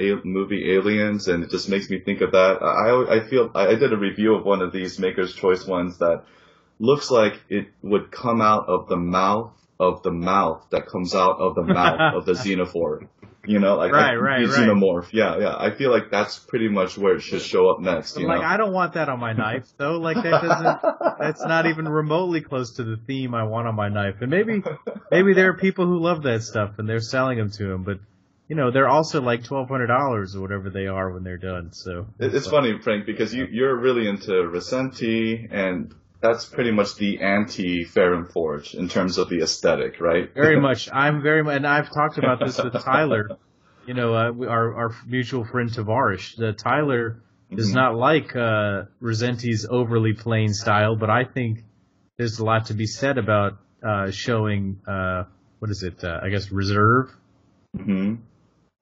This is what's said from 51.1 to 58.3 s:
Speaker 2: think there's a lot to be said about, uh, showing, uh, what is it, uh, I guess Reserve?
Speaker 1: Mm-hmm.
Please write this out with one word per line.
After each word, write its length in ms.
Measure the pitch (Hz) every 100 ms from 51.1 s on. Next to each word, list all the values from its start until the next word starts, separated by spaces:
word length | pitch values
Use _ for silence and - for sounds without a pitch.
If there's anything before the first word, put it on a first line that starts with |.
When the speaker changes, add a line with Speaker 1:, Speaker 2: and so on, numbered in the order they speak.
| 113
Speaker 2:
think 400 | 123 - 120 113 - _ _ _ _ -
there's 200 | 120 107
a 60 |
lot 220 | 110 113 113
to 80 |
be 100 | 107 110
said 300 | - 135 131
about, 380 | 107 104 101 95 _ _
uh, 280 | 113 101 98
showing, 720 | 98 - 113 107 101 98 98 -
uh, 380 | 98 92 92 90 _ _ _
what 120 | 107
is 120 | 98
it, 220 | 92 82
uh, 160 | 90 82
I 60 | 98
guess 240 | 101 95
Reserve? 560 | 98 98 101 107 123 131 - _ _ _ _ _ -
Speaker 1:
Mm-hmm. 400 | - 95 98 117 -